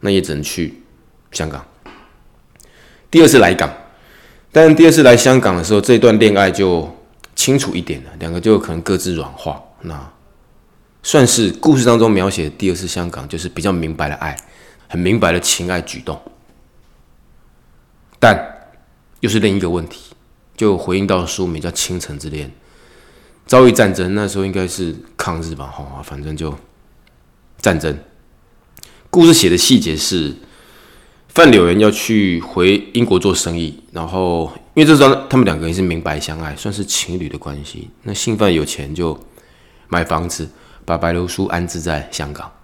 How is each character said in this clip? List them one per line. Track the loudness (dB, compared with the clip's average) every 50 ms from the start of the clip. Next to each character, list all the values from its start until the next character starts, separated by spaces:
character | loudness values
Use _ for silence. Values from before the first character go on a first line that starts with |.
那 | -2 0
也 | 0 0
只 | -2 -2 -6
能 | -8 -8
去 | -10 -8 -8 -8 -8 -10 -16 -20 _ _ _ _ _ _ _ _ _
香 | -10 -10 -10 -10
港。 | -10 -14 -18 _ _ _ _ -20 -20 -20 -20 _ _ _ _ _ _ _ _ _ _ _ -20 -20 _ _ _ _ _ _ _ _
第 | 4 6
二 | 6 8
次 | 8 6
来 | 6 6 4
港， | 0 -2 -6 -6 -12 -20 -20 _ _ _ _ _ _ _ _ _ _ _ _
但 | _ 6 8 8 8
第 | 8 8
二 | 8
次 | 8 8 8
来 | 8 8
香 | 8 6 4 4 4
港 | 2 2 -2
的 | -2 -2
时 | 0 0
候， | 0
这 | 2 4 2 4
段 | 4 4 4 6
恋 | 4 4 4 4
爱 | 2 2
就 | 2 0 0 0 0 -2 -4 -6 -12 -20 _ _ _ _ -20 -18 _
清 | -6 -2 0 0 0
楚 | -2 -4 -6
一 | -8
点 | -6 -8 -10 -12 -12
了， | -18 -16 -12
两 | -10 -8
个 | -8 -4
就 | 2 2 2 2
可 | 2 -4 -8
能 | -8
各 | -4 -4 -4 -4
自 | -2 -6 -6
软 | -6 -8 -10
化。 | -14 -12 -10 -10 -10 -10 -14 -20 _ _
那 | -16 -14 -14 -14 -16 -18 _ _ _ _ _ _ _ _ _ _ _ _ _ _ _ _ _ _ _
算 | 0 4 4 4
是 | 4 2 0 0 -2
故 | -2 0 2 2 4 4
事 | 4
当 | 2 4 4
中 | 4 2
描 | 2 2 0 -2
写 | -2 -4 -8
的 | -8
第 | -8 -4 -4 -4
二 | -4
次 | -4 -6 -8
香 | -8 -8 -8 -8
港， | -8 -12 -14 -12
就 | -12 -10
是 | -10 -10
比 | -10 -4
较 | -4 -2
明 | -2 -2 -4 -6 -6
白 | -6 -6 -6
的 | -6
爱， | -8 -8 -10 -10 -12 -16 _ _ _ -20 -20 _ _ _ _
很 | -8 -4
明 | -2 0 0 2
白 | 2 0
的 | 0 0
情 | -2 -2 -4 -4 -4 -6
爱 | -6 -6
举 | -6 -10 -14 -14
动。 | -12 -12 -12 -12 _ -20 _ _ _ _ _ _ _ _ _ _ _ _ _ _ _ _ _ _ _ _ _ _ _ _ _ _ _ _ _ _ _ _ _ _ _ _ _ _
但 | 4 4 4 2 -2 -12 -16 -20 -20 -20 _ -20 _ _ _ _ _ _ _ _
又 | -4 -2
是 | 0 2
另 | 0 2 0
一 | 0
个 | -2 -2
问 | -4 -4 -6 -8
题， | -14 -20 -20 -20 _ _ _ _ _ _ _ _ _
就 | -2 0 0 0 0
回 | -2 -4 -2 -2
应 | 0
到 | 0 0 -2 -2
书 | -4 -6 -6 -6
名 | -6 -6 -6
叫 | -8 -8
《倾 | -8 -8 -8 -6 -8 -10
城 | -10 -12 -14 -14
之 | -12 -12
恋》。 | -12 -12 -12 -14 -16 _ _ _ _ _ _ _ _ _ _ _ _ _ _ _ _ _ _
遭 | 2 6 6 8 6
遇 |
战 | 6 4 2 0 0
争， | -2 -4 -4 -4
那 | -4 -4 -4
时 | -4 -4
候 | -6
应 | -4
该 | -4 -6 -6
是 | -6 -6 -8 -8 -8 -8 -10 -16 -20 _ _
抗 | -8 -6 -6 -6
日 | -8 -10 -12
吧， | -12 -14
吼， | -16 -16 -16 -16 -16 -16 -16 -16
反 | -16 -14 -14 -12
正 | -12 -10 -8
就 | -8 -8 -10 -10 -16 _ _ _ _ _ _ _ _ _ _ _ _ _ _ _ _ _ _ -4
战 | 0 0 0 0
争。 | -2 -6 -8 -8 -12 _ _ _ _ _ _ _ _ _ _ _ _ _ _ -20 -20 -20 _ _ _ -2
故 | 4 6 8
事 | 8 8
写 | 6 4 2
的 | 2 2
细 | 2 2 2 2
节 | 2 0 -6 -4
是， | -6 -4 -4 -4 -4 -4 -8 -12 -18 _ _ _ _ _ _ _ _ _ _ -20 _ _ _ _ _ _
范 | 4 6 6 8
柳 | 8 6 6 4
原 | 4 4
要 | 2 2
去 | 2 0 -4 -2 0 0 0 0 -2 -4
回 | -6 -8 -4 0 2 2 2 0 -2 -6 -2
英 | -2 0
国 | 0 0 0
做 | 0 0 -2
生 | -2 -4 -6 -6 -6
意， | -6 -8 -10 -14 _ _
然 | -14 -12 -12 -8
后 | -6 -4 -2 -2 -2 -4 -4 -6 -10 -18 -20 _ _
因 | 2
为 | 6
这 | 6 6
时 | 6 6
候 | 6 4 2 -2 -2
他 | 0
们 | 2 2
两 | 2 0 -4
个 | -4
人 | -6 -4
是 | -2
明 | -2 -2 -4 -4
白 | -6 -6 -8 -8
相 | -8 -10 -12 -12
爱， | -12 -12 -12
算 | -10 -10 -10 -8
是 | -8 -8
情 | -6 -6 -6 -6 -6 -8 -8
侣 | -8 -10
的 | -12 -12
关 | -14 -12 -12 -12 -14
系。 | -16 -16 -18 -18 -18 -20 _ _
那 | -12 -10
性 | -8 -4 -6 -2 0
犯 | 0 2 2
有 | 0 -2
钱 | -4 -8 -12 -12 -12 -8
就 | -6 -6 -6 -6 -8 -14 -20 _ -20 _ _ _ _ _ _ _ _ _ _
买 | -4 -4 -2
房 | -2 -4 -4 -4 -6
子， | -8 -10 -12 -14 -14 _ -20 -20 -20 -20 -8
把 | -6 -6 -2
白 | -2 -2
流 | -2 -2 -4 -6
苏 | -6 -6 -6 -4
安 | -4 -6 -6 -6
置 | -8 -8
在 | -8 -6 -6 -6 -8 -10
香 | -12 -12 -12 -12
港 | -12 -16 -18 -20 _ _